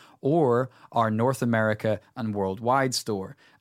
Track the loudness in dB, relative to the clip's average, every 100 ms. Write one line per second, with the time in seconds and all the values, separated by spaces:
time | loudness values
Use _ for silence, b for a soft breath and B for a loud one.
0 | B B 0 2 4 2 0 B B 0
1 | 0 2 0 0 0 2 2 0 -2 -2
2 | b -10 -6 -2 -2 -2 0 2 0 -2
3 | -4 -6 -6 -14 b b